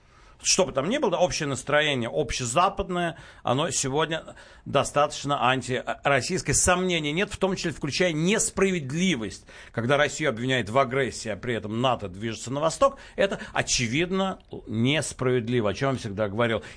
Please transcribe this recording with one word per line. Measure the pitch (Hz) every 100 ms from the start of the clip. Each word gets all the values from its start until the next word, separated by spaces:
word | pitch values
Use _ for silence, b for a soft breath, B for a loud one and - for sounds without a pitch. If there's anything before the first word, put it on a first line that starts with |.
| b b b b
Что | - - 185
бы |
там | - 151
ни | 277
было, | 247 165
общее | 180 - 147
настроение | 131 - 147 151 135 113
общезападное, | - 147 - 123 139 190 190 185 180 170 B B B
оно | - 127 170
сегодня | - 139 143 160 160 - B B B -
достаточно | 131 131 147 147 - 139 143 120
антироссийское. | 131 120 127 - 113 143 139 120 185 -
Сомнений | 131 - 180 185 170 151
нет, | 160 202
в | -
том | 190 185
числе | 170
включая | - 151 - 180
несправедливость. | 151 170 214 - - 190 180 131 156 185 139 104 - B B B
Когда | - 120 143
Россию | 147 143 151
обвиняют | 110 127 131 98
в | 123
агрессии, | 131 135 123 - 117
а | 98
при | 120 113
этом | 104 113
нато | 131 117 98
движется | 92 113 107 117
на | 139
восток, | 160 - 277 B B -
это, | 196 - B
очевидно, | - - - 117 135 175 190 190 185 - - -
несправедливо, | 110 120 156 - - 127 127 110 123 104
о |
чем | 98 139
я | 127
всегда | 110 98 104
говорил. | 101 120 110 B